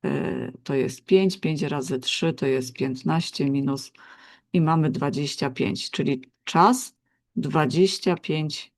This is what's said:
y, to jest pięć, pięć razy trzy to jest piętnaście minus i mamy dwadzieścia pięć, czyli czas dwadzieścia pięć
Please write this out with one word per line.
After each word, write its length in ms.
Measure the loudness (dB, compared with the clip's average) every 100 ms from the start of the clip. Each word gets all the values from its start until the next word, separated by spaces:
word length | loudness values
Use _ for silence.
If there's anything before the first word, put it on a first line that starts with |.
| -2
y, 480 | -2 -2 -4 -8 -12
to 100 | -4
jest 320 | -2 -2 -4 4
pięć, 340 | 4 4 0
pięć 220 | -4 -2
razy 380 | -2 -4 -4 -4
trzy 340 | -4 -2 -2
to 120 | 0 0
jest 280 | 0 -2
piętnaście 760 | -4 -4 -2 0 0 -2 -2 0
minus 420 | 0 0 -2 -6 _ -20 -20 -20 -20 _
i 80 | 2
mamy 280 | 4 4 2
dwadzieścia 600 | 0 -2 -2 -4 -2 -4
pięć, 420 | -2 -2 -2 -6
czyli 300 | -2 -2 -2 -6 _
czas 520 | -2 4 4 4 -2 _ _ _ _ -6
dwadzieścia 800 | -2 0 2 4 2 2 -2 -2
pięć 580 | -2 -2 -2 -6 -14